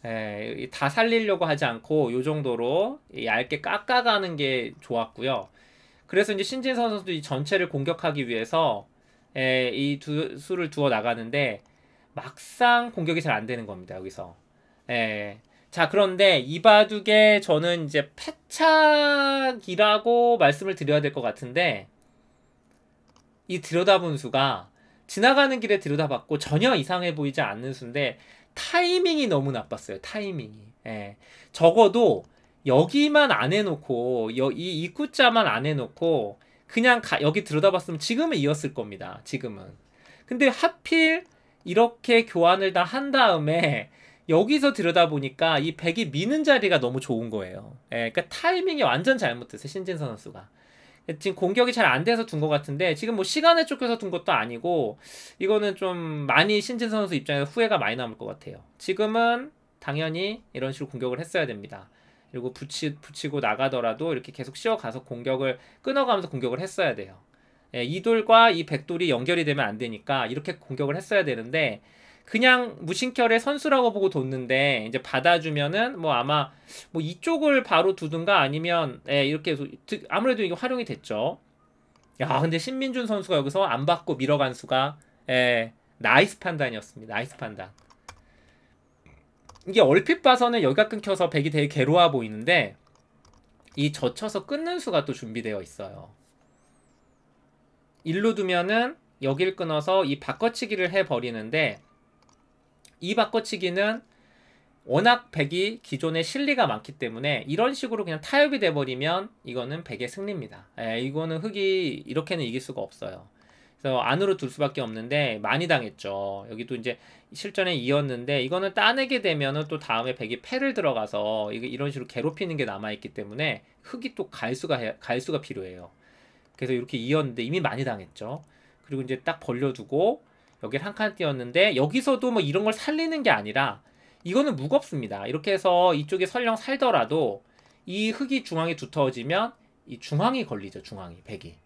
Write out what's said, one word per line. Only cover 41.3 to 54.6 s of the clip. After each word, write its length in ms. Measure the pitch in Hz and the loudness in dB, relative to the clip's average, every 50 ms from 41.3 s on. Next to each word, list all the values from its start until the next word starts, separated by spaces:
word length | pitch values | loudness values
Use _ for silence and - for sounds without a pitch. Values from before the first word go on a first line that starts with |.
| _ _ _ _ _ _ _ | _ _ _ _ _ _ _
이렇게 600 | - 180 214 233 233 233 _ - - 240 226 226 | 0 4 4 4 4 2 _ 0 4 4 4 4
교환을 480 | 226 - 180 170 170 180 214 240 - 170 | 2 2 4 6 6 6 6 2 0 2
다 100 | 180 175 | 2 0
한 280 | 175 226 269 277 285 | 0 -2 -6 -4 0
다음에 800 | 277 269 254 214 180 160 151 151 156 170 170 151 139 113 104 - _ _ - - - _ _ - | 2 4 6 6 4 4 2 2 2 2 2 2 0 -2 -6 -10 _ _ -20 -20 -20 _ _ 4
여기서 440 | 160 165 208 220 302 302 269 277 - | 4 4 4 4 2 2 2 2 2
들여다보니까 840 | - 185 170 165 180 170 160 151 143 139 135 135 - 165 165 160 | 2 0 2 6 4 4 4 2 -2 -4 -4 -2 0 2 2 2
이 180 | 139 143 165 160 | 2 0 -2 -4
백이 360 | - - 170 165 214 226 156 | -2 -4 -2 -2 -2 -4 -2
미는 320 | 139 147 185 226 285 311 302 | -2 -2 0 0 0 0 4
자리가 360 | 302 277 247 214 190 175 147 | 4 4 4 4 4 2 2
너무 200 | 123 120 123 131 | 2 0 -2 -4
좋은 320 | - - 127 113 117 117 | -2 -2 -4 -2 -2 -4
거예요. 440 | 110 107 95 90 92 95 104 107 120 - _ _ | -6 -6 -6 -6 -10 -14 -16 -16 -20 -20 _ _
예, 200 | 117 117 117 113 | -6 -4 -4 -2
그러니까 160 | - 180 170 | -2 -4 -6
타이밍이 560 | - - - - 339 370 370 359 381 320 294 240 | -4 -10 -2 0 0 0 2 0 -2 0 2 2
완전 340 | 135 120 139 180 254 262 | 2 2 2 2 2 2
잘못됐어요, 500 | 240 214 131 117 120 120 - - - - | 2 0 -2 -2 -4 -12 -16 -18 -14 -14
신진서 380 | 147 - 190 185 180 180 160 147 | -10 -10 -8 -8 -6 -6 -6 -6
선수가. 440 | 127 110 107 - 104 110 104 101 _ _ _ _ _ _ _ - - _ _ _ - 165 | -8 -8 -12 -14 -18 -18 -18 -20 _ _ _ _ _ _ _ -20 -20 _ _ _ -10 -10
지금 180 | 147 - 196 190 | -4 -4 -4 -2
공격이 380 | 185 190 180 202 240 247 247 240 | 0 0 0 4 4 2 2 4
잘 140 | 240 214 | 4 4
안 160 | 147 127 131 170 | 4 4 4 2
돼서 240 | 214 233 226 220 | 2 0 0 0
둔 120 | - - 151 | -4 -2 -2
것 80 | 151 | 0
같은데, 460 | 156 151 143 147 - 139 139 180 180 160 | 2 0 0 0 -2 -4 0 0 0 0
지금 220 | 147 - 214 233 | -2 -2 -4 -2
뭐 80 | 202 190 | -2 -2
시간에 420 | 196 - 302 302 339 339 330 320 | -2 -2 4 6 6 6 6 4
쫓겨서 320 | 320 285 - 262 233 233 | 0 -2 -4 -2 -2 -2
둔 140 | 226 214 190 | -4 -4 -6
것도 200 | 175 170 - - | -6 -4 0 2
아니고, 680 | 165 117 107 120 120 117 | 2 2 2 -2 -6 -6